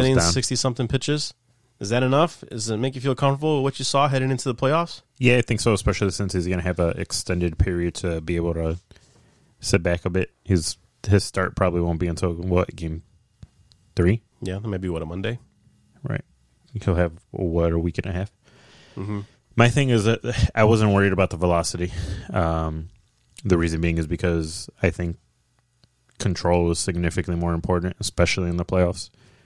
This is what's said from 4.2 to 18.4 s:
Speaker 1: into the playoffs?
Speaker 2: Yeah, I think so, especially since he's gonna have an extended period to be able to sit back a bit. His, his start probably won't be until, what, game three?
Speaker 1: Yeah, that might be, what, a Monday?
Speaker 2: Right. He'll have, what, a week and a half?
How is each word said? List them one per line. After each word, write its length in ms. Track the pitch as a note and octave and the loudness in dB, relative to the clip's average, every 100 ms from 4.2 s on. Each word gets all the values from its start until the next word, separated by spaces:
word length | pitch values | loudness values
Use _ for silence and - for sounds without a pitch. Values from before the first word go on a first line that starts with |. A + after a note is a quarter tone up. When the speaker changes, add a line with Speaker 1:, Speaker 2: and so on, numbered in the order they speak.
| C3 | 0
Speaker 1:
into 140 | C3 | 0
the 100 | C#3 | -2
playoffs? 480 | A#2 C3 D#3 E3+ - _ _ | -2 0 0 -2 -8 _ _
Speaker 2:
Yeah, 200 | B2 B2 | 4 4
I 40 | |
think 160 | - A2+ | 2 0
so, 120 | A#2+ | 2
especially 380 | G#2 - G2 G2+ | 2 2 0 -2
since 220 | - G2+ | -2 -4
he's 140 | F#2 F2 | -2 -2
gonna 160 | F#2 | -2
have 160 | F2 F2 | -2 0
an 180 | E2+ E2+ | 0 0
extended 580 | E2+ - - F2 F2 D#2+ | -6 -6 -4 0 0 2
period 360 | - F2 E2+ - | 2 2 -2 -2
to 240 | F2+ E2 | -4 -4
be 160 | D#2+ E2+ | -2 -2
able 180 | E2+ | 0
to 240 | E2 E2 F2 - - _ _ _ _ _ _ | -2 -2 -4 -8 -20 _ _ _ _ _ _
sit 240 | - G2 | 0 0
back 220 | E2+ F2 | 2 -2
a 60 | F#2 | -2
bit. 200 | F2+ - _ | -2 -4 _
His, 320 | - F#2 - - _ _ | 0 0 0 -6 _ _
his 200 | - G2 | 2 2
start 320 | - - F#2 - | 2 -2 -4 0
probably 240 | F#2 F2 | 0 2
won't 180 | E2+ E2 | 0 0
be 80 | F2 | -2
until, 280 | E2 F2+ | -2 -2
what, 420 | E2+ F#2 F2+ - - | -2 0 0 0 -4
game 260 | E2 E2 - _ _ _ - _ _ _ _ - | -8 -8 -12 _ _ _ -20 _ _ _ _ 2
three? 260 | F2 A2+ - _ | 2 2 -2 _
Speaker 1:
Yeah, 200 | - F#2+ | -8 -6
that 80 | A2 | -6
might 120 | F#2+ | -6
be, 80 | F#2 | -4
what, 140 | E2 | -6
a 40 | D#2+ | -6
Monday? 340 | F2+ G#2 B2 - _ _ _ _ _ | -6 -6 -6 -12 _ _ _ _ _
Speaker 2:
Right. 180 | - G1+ - _ _ _ _ G#2+ | -8 -6 -8 _ _ _ _ -6
He'll 100 | G2 | 0
have, 180 | E2+ E2+ D#2+ _ | 2 0 -2 _
what, 400 | - F2+ E2+ E2+ | -6 -2 0 2
a 60 | E2 | 0
week 200 | E2+ - | -2 -4
and 80 | - | -6
a 60 | |
half? 180 | F2+ G2+ - | -6 -6 -10